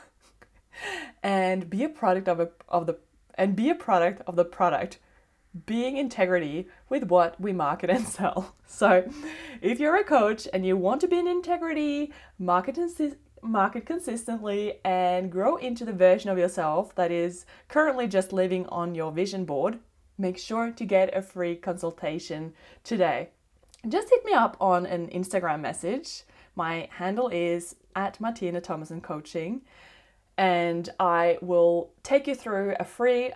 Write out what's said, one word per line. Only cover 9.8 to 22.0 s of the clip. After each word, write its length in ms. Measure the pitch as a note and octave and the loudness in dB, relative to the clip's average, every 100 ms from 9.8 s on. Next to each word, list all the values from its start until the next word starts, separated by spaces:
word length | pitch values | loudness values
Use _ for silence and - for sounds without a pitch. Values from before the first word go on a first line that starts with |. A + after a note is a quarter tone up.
| D4 F4+ | 2 2
a 80 | |
coach 440 | G4+ D4 G#3 A3 - | 4 4 4 0 -4
and 140 | F#3+ F#3 | -2 0
you 100 | F#3+ | 2
want 240 | F3+ C4+ | 2 0
to 60 | F4+ | 2
be 100 | F4 | 2
in 100 | F4 | 2
integrity, 840 | F4+ F4 F4 E4 D#4 D4 C#4+ D4 - - _ | -2 -2 -2 -2 -2 -2 -2 -4 -8 -20 _
market 400 | F3+ F3 F#3 C4+ | 2 2 2 -4
and 140 | E4+ | -4
si-, 240 | E4+ D4 C#4 _ - | -2 -4 -4 _ -14
market 460 | A3+ A3 F#3+ A#3+ - | -4 0 0 0 -6
consistently, 960 | E4+ D4+ A#3 A#3 A3+ G#3 G3+ G#3 - | -8 -6 -8 -6 -6 -4 -4 -4 -4
and 460 | F#3+ F#3 F3+ F3+ F#3 | -2 0 2 0 -2
grow 240 | F3+ G#3+ E4 | 0 0 0
into 280 | B3+ A#3+ | -4 -8
the 80 | A3+ | -6
version 380 | F#3+ F#3 F#3 G#3 | 6 6 6 2
of 60 | F#3 | 0
yourself 560 | F3+ F#3 D#3 D#3 G#3 - | 0 0 0 0 -2 -2
that 160 | F3 | 0
is 340 | F3 F3 F3 - - _ | 0 -2 -4 -18 -20 _
currently 400 | D4 D#4 B3+ A#3+ | 0 2 0 0
just 240 | F#3+ F#3+ | 0 0
living 340 | F#3+ F#3 F#3 F3+ | 0 0 0 -4
on 300 | F3 E3+ E3+ | -6 -6 -4
your 160 | D#3+ | -4
vision 320 | D#3 F#3+ F#3+ | -2 -4 -4
board, 340 | F3 C#3+ F3 A3+ - _ _ - | -4 0 -2 -2 -12 _ _ -6
make 180 | F#3+ F#3 | -6 -6
sure 360 | - A3 A#3 | -6 -4 -4
to 120 | A#3 | -6
get 320 | G#3+ F#3+ F#3+ F#3+ | 0 2 2 0
a 60 | |
free 320 | F#3+ F#3 F3 | -6 -6 -4
consultation 1000 | E3+ F#3+ F3+ E3+ E3 | -4 -6 -6 -6 -6